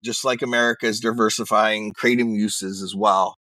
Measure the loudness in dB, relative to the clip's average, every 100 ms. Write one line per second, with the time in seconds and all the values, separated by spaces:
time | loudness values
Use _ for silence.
0 | -6 -4 -2 -2 -2 2 2 2 -2 -2
1 | -2 2 0 0 0 2 2 0 -4 -2
2 | 0 2 2 0 0 -2 -8 -8 -10 0
3 | 2 4 2 -4